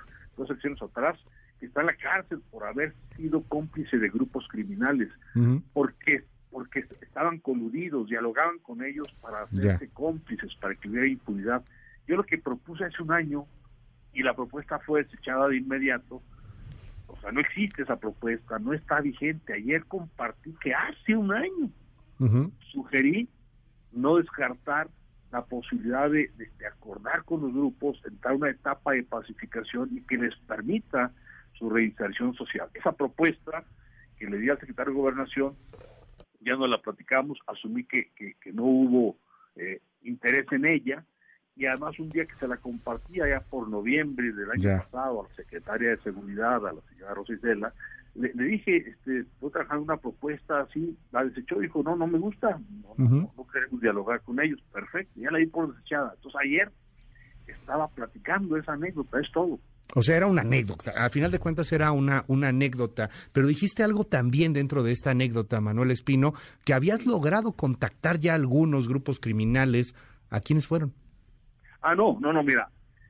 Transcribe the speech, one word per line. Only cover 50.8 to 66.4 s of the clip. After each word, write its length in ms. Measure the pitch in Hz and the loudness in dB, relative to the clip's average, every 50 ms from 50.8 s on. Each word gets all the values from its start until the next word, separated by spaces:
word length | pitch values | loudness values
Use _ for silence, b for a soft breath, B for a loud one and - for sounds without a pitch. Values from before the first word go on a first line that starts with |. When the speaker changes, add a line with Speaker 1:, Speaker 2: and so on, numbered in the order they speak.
| 165 170 165 - - _ | -6 -6 -6 -10 -14 _
Speaker 1:
la 140 | - 123 135 | -2 0 0
desechó, 340 | 131 123 131 123 - 175 202 | 0 -2 -6 -6 -4 -2 -2
dijo, 240 | 196 165 - 156 139 | -2 -2 -2 -2 0
"No, 140 | 156 170 | 0 0
no 100 | 175 165 | 0 0
me 120 | 170 170 165 | 0 0 0
gusta, 420 | 185 214 208 - - - 180 156 - - - - | 0 0 -4 -2 -2 -2 -2 -2 -6 -14 -16 -18
no, 140 | - - - | -18 -12 -2
no, 80 | 139 131 | 2 4
Speaker 2:
Ujú. 120 | 120 127 | 6 6
Speaker 1:
no, 180 | 147 180 - - | 4 4 0 -6
no 100 | - 127 - | -14 -14 -6
queremos 320 | - 135 127 131 127 120 | -4 -4 -4 -2 -4 0
dialogar 400 | 113 110 101 101 98 107 120 113 | 0 2 2 2 0 -2 -2 -2
con 200 | - - 120 135 | -2 -4 -2 0
ellos", 220 | 147 156 143 - _ _ - | 0 0 0 -4 _ _ -12
perfecto, 400 | 101 101 - - 175 190 - - | -12 -12 -8 -6 -8 -8 -8 -12
ya 160 | - 113 143 160 | -8 -6 -2 2
la 60 | 160 | 2
di 80 | 165 | 2
por 280 | 160 160 160 160 147 123 | 2 2 -2 -4 -4 -4
desechada. 380 | 117 - - 151 147 139 117 95 | -10 -10 -4 -2 -2 -2 -2 -6
Entonces 260 | - - 139 135 143 139 | -12 -18 -10 -4 -2 0
ayer 260 | 139 147 175 202 208 - - _ _ _ _ - - b b b b b - - - | 2 2 2 2 0 -2 -20 _ _ _ _ -20 -20 b b b b b -20 -20 -20
estaba 400 | - - - - 135 151 156 151 | -20 -18 -10 -4 -2 -2 -2 -2
platicando 680 | - - 117 113 - 107 - - 175 196 202 175 156 | -4 -10 -12 -12 -12 -12 -6 -2 -2 -2 0 0 -2
esa 180 | 156 156 - 151 | -2 -2 -4 -6
anécdota, 440 | 143 160 185 - 151 131 - - 139 | -4 -4 -6 -4 -6 -8 -4 -2 -4
es 120 | 147 - - | -4 -2 0
todo. 260 | 160 180 175 139 - - - - _ _ - - | 0 0 0 0 -4 -10 -16 -20 _ _ -2 0
Speaker 2:
O 60 | 131 110 | 2 4
sea, 140 | 127 165 | 6 6
era 120 | 165 190 202 | 4 6 6
una 140 | 190 160 110 | 4 4 4
anécdota, 500 | 113 127 135 113 98 - - - 117 - - 117 | 4 2 2 2 0 -4 -6 -6 -6 -2 0 0
a 60 | 120 | 2
final 220 | - 143 151 175 180 | 2 2 2 2 2
de 80 | 170 | 0
cuentas 320 | - 165 160 160 160 - 170 | 0 0 0 0 0 0 2
era 180 | 151 156 151 | 2 4 4
una, 340 | 151 139 139 139 139 131 - - | 4 4 4 4 2 2 2 2
una 220 | 131 135 143 135 | 2 4 4 4
anécdota, 600 | 127 131 143 135 123 123 120 107 - - 110 101 B B B B B | 4 4 2 2 2 0 -2 -2 0 -2 -4 -4 B B B B B
pero 160 | 143 131 143 | 4 6 6
dijiste 340 | 147 143 202 190 - - 220 | 4 4 2 0 2 2 2
algo 220 | 208 214 208 214 | 4 4 2 0
también 480 | - - 131 123 123 123 147 165 165 151 | 2 2 2 4 4 4 4 4 4 4
dentro 320 | 139 139 135 147 139 120 | 2 2 2 2 2 2
de 80 | 117 123 | 2 2
esta 180 | - - 143 | 2 2 2
anécdota, 500 | 127 123 131 123 113 117 107 - - 107 | 2 4 2 2 2 0 0 0 0 0
Manuel 300 | 107 107 107 113 127 127 | 2 2 2 2 4 2
Espino, 440 | 127 120 - - 139 131 135 151 147 B | 2 0 2 4 4 6 6 4 2 B